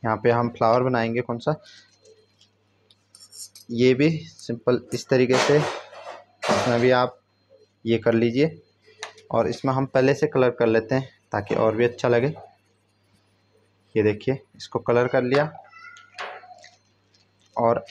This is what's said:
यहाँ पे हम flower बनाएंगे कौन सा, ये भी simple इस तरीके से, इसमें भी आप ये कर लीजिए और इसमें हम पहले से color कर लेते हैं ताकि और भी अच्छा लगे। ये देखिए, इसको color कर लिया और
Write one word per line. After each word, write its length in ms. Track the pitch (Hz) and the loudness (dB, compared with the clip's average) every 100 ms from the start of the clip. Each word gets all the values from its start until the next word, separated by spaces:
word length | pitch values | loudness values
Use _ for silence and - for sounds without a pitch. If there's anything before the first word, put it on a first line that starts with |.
यहाँ 120 | 120 110 | -2 -2
पे 140 | 117 | 0
हम 180 | 117 120 | 0 0
flower 340 | 117 117 120 | 0 2 2
बनाएंगे 380 | 127 123 113 117 | 2 0 -2 -4
कौन 180 | 123 117 | -6 -6
सा, 160 | 131 151 - - _ _ _ - _ _ _ _ _ _ _ _ _ _ - - - - _ | -4 -6 -8 -20 _ _ _ -20 _ _ _ _ _ _ _ _ _ _ -20 -20 -20 -20 _
ये 220 | 117 127 | 0 2
भी 160 | 127 151 156 | 4 2 0
simple 600 | - - - 117 - 123 - | -10 -20 -12 -6 -2 -2 -2
इस 140 | 120 - | -12 -2
तरीके 300 | 135 123 127 | 2 4 2
से, 200 | - 147 | 4 2
इसमें 1200 | 151 - - - - - - _ - - - 120 | 2 -8 -14 -20 -18 -20 -20 _ -4 -2 0 2
भी 100 | 123 | 4
आप 240 | 127 123 - _ _ _ _ _ _ 113 | 4 2 -4 _ _ _ _ _ _ -2
ये 120 | 113 | 0
कर 160 | 113 | 2
लीजिए 480 | 113 117 117 156 165 _ _ _ _ - - - | 2 0 0 -2 -2 _ _ _ _ -20 -20 -6
और 160 | 113 113 | -2 -2
इसमें 260 | - 135 | -2 -4
हम 120 | 131 135 | -2 -2
पहले 260 | 131 131 | 0 2
से 140 | 139 151 | 2 0
color 220 | 135 127 | 2 0
कर 160 | 120 117 | 2 2
लेते 280 | 113 110 131 | 2 0 -4
हैं 140 | 131 _ _ | -4 _ _
ताकि 240 | 107 104 110 | -6 -4 0
और 180 | 110 107 | 0 2
भी 100 | 120 | -2
अच्छा 220 | 120 127 | 0 0
लगे। 260 | 120 131 156 - _ _ _ _ _ _ _ _ _ _ _ _ _ _ - | 2 0 -4 -16 _ _ _ _ _ _ _ _ _ _ _ _ _ _ 0
ये 80 | |
देखिए, 360 | 107 104 - 135 - - | 0 0 -4 -6 -8 -20
इसको 240 | - 120 | -8 -8
color 260 | - 120 123 | 0 0 2
कर 160 | 135 | 0
लिया 280 | 123 139 151 - - - - - - - - - - - - _ _ _ _ _ _ _ _ - | 0 0 0 -6 -20 -20 -20 -20 -20 -16 -14 -14 -20 -20 -20 _ _ _ _ _ _ _ _ -2
और 300 | 117 113 - | 0 0 -4